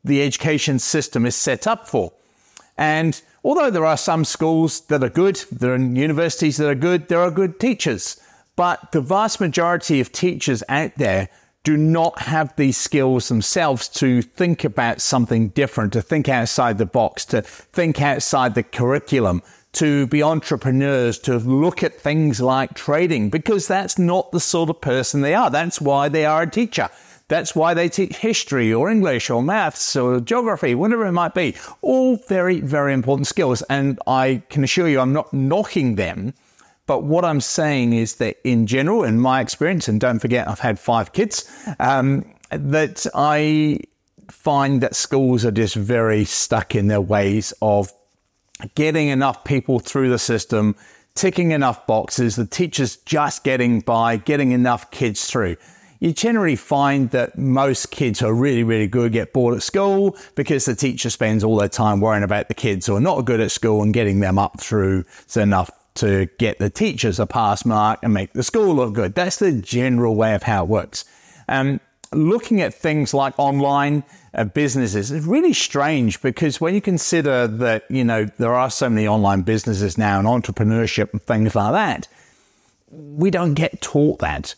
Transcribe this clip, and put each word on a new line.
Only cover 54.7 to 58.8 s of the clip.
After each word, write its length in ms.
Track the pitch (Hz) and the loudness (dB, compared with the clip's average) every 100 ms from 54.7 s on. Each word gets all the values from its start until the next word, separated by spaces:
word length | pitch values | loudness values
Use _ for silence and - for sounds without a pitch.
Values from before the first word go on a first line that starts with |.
| 120 - | 0 -6
kids 340 | - 120 98 - | -4 -4 -2 -4
through. 300 | 127 92 82 - - _ - | -2 -2 -4 -14 -20 _ -4
You 100 | 170 | -2
generally 460 | 147 226 226 175 117 | 0 0 0 0 -2
find 520 | - 143 139 139 120 | -2 0 2 2 0
that 260 | 127 117 - | 0 -2 -2
most 520 | 135 131 139 127 - | 0 2 2 -2 -6
kids 300 | - 127 101 | -4 -2 0
who 80 | 113 | 0
are 60 | |
really, 300 | 117 143 120 | 2 2 2
really 220 | 113 110 | 2 0